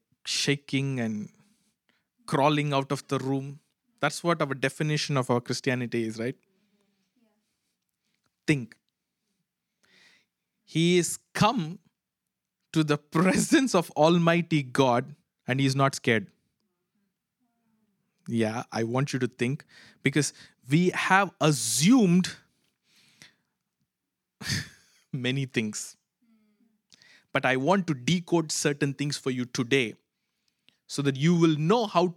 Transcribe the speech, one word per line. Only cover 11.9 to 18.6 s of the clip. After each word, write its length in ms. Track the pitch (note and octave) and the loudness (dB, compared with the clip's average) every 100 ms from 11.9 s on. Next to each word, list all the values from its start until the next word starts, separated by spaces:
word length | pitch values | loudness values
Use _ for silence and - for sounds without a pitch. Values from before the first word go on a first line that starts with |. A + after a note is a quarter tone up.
| _ _ _ _ _ _ _ _ | _ _ _ _ _ _ _ _
to 100 | D#3+ | -2
the 140 | D3+ D3 | 0 -2
<laughs> 140 | _ D#3+ | _ 2
presence 560 | F#3 A3 A3 D#4 C4 | 2 2 2 2 4
of 180 | F3+ E3 | 0 0
Almighty 680 | - D#3 F3 E3+ E3+ E3+ D#3 | 2 4 4 4 2 2 -2
God 520 | B2+ B2+ C3 A#2+ C#3 D3 _ _ - | 0 2 2 2 -2 -10 _ _ -6
and 120 | C3 | 0
he 60 | C#3 | 0
is 100 | C3+ | 2
not 200 | C3+ - | 0 0
scared. 320 | - A2 F#2+ _ _ _ _ _ _ _ _ _ _ _ _ _ _ _ _ _ _ _ - | 0 0 -2 _ _ _ _ _ _ _ _ _ _ _ _ _ _ _ _ _ _ _ -6
Yeah, 360 | A#2 G#2+ A2+ | -2 -2 -4